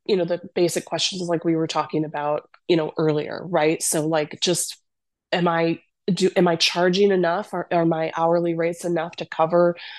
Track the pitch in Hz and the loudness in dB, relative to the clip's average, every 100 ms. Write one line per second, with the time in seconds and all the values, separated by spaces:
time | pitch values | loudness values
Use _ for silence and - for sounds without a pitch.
0 | - 190 170 175 - - 175 175 - - | -2 0 0 -4 -4 0 0 0 -4 -4
1 | - 190 175 170 170 160 160 160 151 156 | -4 -4 -4 -2 0 0 0 -2 -2 -2
2 | 156 151 147 147 - - - 170 151 - | -2 -4 -4 -4 -6 -8 -2 0 0 -2
3 | 156 151 - - 170 170 156 165 - 165 | 0 0 -4 -8 -4 0 2 0 -2 -2
4 | 151 160 151 - - 170 - - _ _ | 0 -2 -2 -4 -2 -2 -4 -10 _ _
5 | _ _ - 185 175 165 165 165 _ _ | _ _ -6 -2 0 2 0 -2 _ _
6 | - 175 185 - 175 165 - 180 180 180 | -4 0 2 4 4 4 0 2 2 4
7 | 202 185 165 180 214 180 - 175 165 160 | 4 4 2 -2 -4 -8 -2 2 2 0
8 | 160 165 165 170 170 165 165 170 175 170 | -2 0 2 2 0 0 -2 -2 -2 -2
9 | 165 - 165 - 160 175 175 170 - | -4 -8 -6 0 2 4 4 2 -8